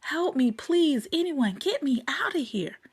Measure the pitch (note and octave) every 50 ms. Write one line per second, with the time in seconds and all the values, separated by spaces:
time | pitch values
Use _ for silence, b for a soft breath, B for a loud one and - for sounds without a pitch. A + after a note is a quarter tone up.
0 | - - D4 D#4+ F4 F4+ - C4 B3+ A#3+ A3 A3+ - - E4+ F4 E4+ D#4 C#4+ A#3+
1 | G#3+ - - E4 E4+ F4+ E4 C#4 B3 G#3 F#3 G#3+ - F4+ G#4+ C#5+ - C#4 B3+ A3+
2 | - - - - - G#4+ F#4+ F4 C4 - - G#3 F3 - - - _ -